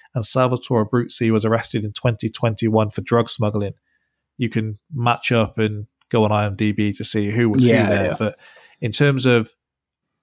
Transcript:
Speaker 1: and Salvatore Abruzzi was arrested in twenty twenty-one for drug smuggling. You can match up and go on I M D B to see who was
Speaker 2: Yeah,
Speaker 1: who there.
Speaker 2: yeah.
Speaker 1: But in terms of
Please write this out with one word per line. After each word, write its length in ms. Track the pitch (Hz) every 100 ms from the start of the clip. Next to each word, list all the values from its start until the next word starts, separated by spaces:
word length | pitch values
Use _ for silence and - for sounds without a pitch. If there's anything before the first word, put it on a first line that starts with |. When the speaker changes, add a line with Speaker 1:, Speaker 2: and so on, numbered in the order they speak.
| _
Speaker 1:
and 100 | 127
Salvatore 600 | 107 131 127 123 - 120 107
Abruzzi 440 | 123 120 - 113
was 140 | 110
arrested 400 | 110 113 - 113
in 80 | 104
twenty 380 | - 123 110 110
twenty-one 580 | - 117 107 113 110 107
for 140 | -
drug 260 | 98 120 113
smuggling. 460 | - 104 101 101 - _ _ _ _ _ -
You 100 | 117
can 300 | 117 110 104 _
match 360 | 139 120 117 -
up 280 | 117 107 -
and 300 | 107 104 104 _ -
go 140 | 117
on 80 | 104
I 140 | 104 104
M 100 | 98
D 160 | 107
B 220 | 101 104
to 100 | 98
see 260 | - 110 101
who 200 | 113 117
was 120 | 127
Speaker 2:
Yeah, 220 | 123 113
Speaker 1:
who 80 | 98
there. 120 | 98 92
Speaker 2:
yeah. 100 | -
Speaker 1:
But 200 | 107 - - - - -
in 120 | 113
terms 340 | 101 147 135 127
of 280 | 120 110 _ _ _ _ _ _ _